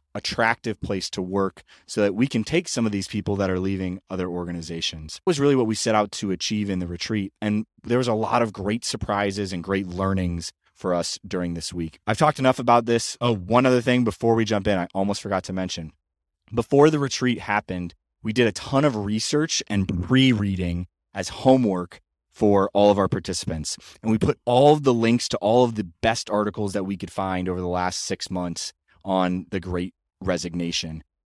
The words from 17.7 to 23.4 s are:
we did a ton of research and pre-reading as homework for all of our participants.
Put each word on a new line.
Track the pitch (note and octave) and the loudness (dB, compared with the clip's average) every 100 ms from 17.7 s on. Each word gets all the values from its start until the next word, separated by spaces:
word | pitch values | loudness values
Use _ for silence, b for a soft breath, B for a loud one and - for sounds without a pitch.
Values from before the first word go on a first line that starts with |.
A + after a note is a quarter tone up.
| F#2 F2 - _ _ | -8 -8 -12 _ _
we | A2 | -6
did | A2 A#2 | 2 2
a | |
ton | - - C3+ | 0 -2 2
of | D3 | 2
research | A2 G2+ G#2+ - D3+ D#3+ - - | 0 -2 -4 0 -2 0 -4 -2
and | G#2 F#2 F2+ | -2 0 -2
pre-reading | E2+ C3 C3 A2+ G2+ F#2 F2+ F2 F2+ _ _ | 2 4 6 4 0 -2 -2 -4 -6 _ _
as | G2 F#2 | -10 -8
homework | - C3 C3 A#2 F#2 F2 - _ _ _ | 0 6 6 4 0 -4 -12 _ _ _
for | - G#2+ G2 G2 | 0 4 6 4
all | G2+ G#2 | 6 6
of | G2+ | 6
our | F#2+ | 2
participants. | G2 E2+ F2 | 0 -4 -6